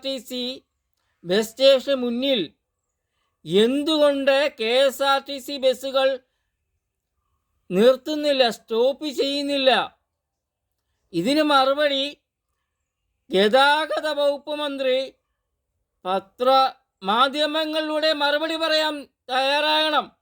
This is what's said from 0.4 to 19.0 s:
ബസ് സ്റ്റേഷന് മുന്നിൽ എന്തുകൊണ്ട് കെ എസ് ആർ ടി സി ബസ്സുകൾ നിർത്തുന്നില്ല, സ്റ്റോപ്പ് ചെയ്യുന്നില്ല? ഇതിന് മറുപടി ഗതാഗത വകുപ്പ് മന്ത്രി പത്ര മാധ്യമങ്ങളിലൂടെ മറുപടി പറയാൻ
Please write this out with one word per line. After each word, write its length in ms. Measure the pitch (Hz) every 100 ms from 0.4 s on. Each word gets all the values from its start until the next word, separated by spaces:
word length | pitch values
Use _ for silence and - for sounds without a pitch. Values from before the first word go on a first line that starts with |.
| 247 262 _ _ _ _ _ _
ബസ് 240 | 170 202 214
സ്റ്റേഷന് 460 | - 269 262 277 269
മുന്നിൽ 380 | 247 240 277 247 151 _ _ _ _ _ _ _ _ _ 156 190
എന്തുകൊണ്ട് 720 | 233 277 294 311 294 277 269 269 294 -
കെ 100 | 220 254
എസ് 200 | 277 240 277
ആർ 100 | 277 277
ടി 100 | 277 269
സി 80 | 285
ബസ്സുകൾ 440 | 262 240 269 262 269 254 _ _ _ _ _ _ _ _ _ _ _ _ _ _ -
നിർത്തുന്നില്ല, 720 | 180 240 254 - 302 294 269 240 -
സ്റ്റോപ്പ് 520 | - 226 254 277 302 240
ചെയ്യുന്നില്ല? 520 | 277 285 285 277 262 214 151 _ _ _ _ _ _ _ _ _ _ _ _
ഇതിന് 320 | 170 202 302 302
മറുപടി 500 | 277 269 277 294 277 285 285 _ _ _ _ _ _ _ _ _ _ -
ഗതാഗത 760 | 185 208 262 285 302 302 302 302 285
വകുപ്പ് 380 | 285 285 302 294
മന്ത്രി 360 | 294 277 262 262 262 - _ _ _ _ _ _ _ _
പത്ര 440 | 185 190 190 - 247 269 262 - _ _
മാധ്യമങ്ങളിലൂടെ 1080 | 190 226 269 294 302 311 311 311 311 302 311 294
മറുപടി 340 | 285 294 320 320
പറയാൻ 320 | 320 311 311 294